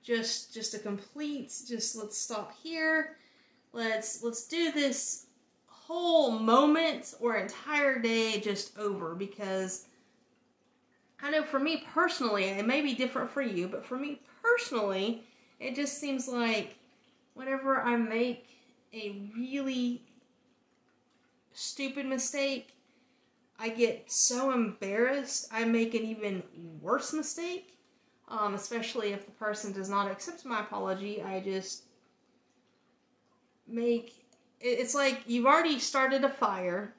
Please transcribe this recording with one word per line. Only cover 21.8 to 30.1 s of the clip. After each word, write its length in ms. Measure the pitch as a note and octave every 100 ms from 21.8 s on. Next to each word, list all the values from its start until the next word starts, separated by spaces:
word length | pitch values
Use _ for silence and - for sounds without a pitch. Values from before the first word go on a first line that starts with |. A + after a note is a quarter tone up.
| C4+ C#4
mistake, 680 | C4+ C4 - C#4+ C#4 C4 - - _ _ _ _ _ _ _ _
I 120 | A3+
get 420 | A3+ A#3 - -
so 380 | - - B3 C4+
embarrassed, 960 | B3+ A3 F3+ G3 G#3 A#3+ C#4 B3+ - -
I 140 | A3
make 300 | A3+ A3+ A3+
an 100 | A3+
even 380 | A3 A3 G#3 F#3+ F3 E3+ E3+ D#3+
worse 320 | D#3 C4 -
mistake. 560 | D4+ D4+ - E4+ F4+ - - _ _ _ _ -
Um, 280 | A3 G#3
especially 580 | G3 G3 A#3 A3+ B3+ G#3
if 140 | G3+ -
the 60 |
person 380 | - G#3+ G#3 G#3
does 200 | G3 F#3+
not 200 | G3+ G3